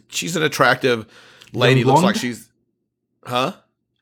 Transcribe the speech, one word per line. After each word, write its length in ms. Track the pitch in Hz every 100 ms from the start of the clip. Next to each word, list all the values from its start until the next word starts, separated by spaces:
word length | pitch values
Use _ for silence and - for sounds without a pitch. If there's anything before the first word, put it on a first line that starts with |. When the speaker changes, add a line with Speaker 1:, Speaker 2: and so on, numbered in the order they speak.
| _
Speaker 1:
she's 260 | - 170 170
an 80 |
attractive 640 | 151 - 131 127 131 117 107 - - - -
lady. 280 | 110 123 131
Speaker 2:
Young 60 | 131
Speaker 1:
Looks 140 | 143
like 0 | 143 -
Speaker 2:
blonde? 20 |
Speaker 1:
she's, 340 | 123 110 - _ _ _ _ _ _ _ -
huh? 280 | 123 135 - _ _ _ _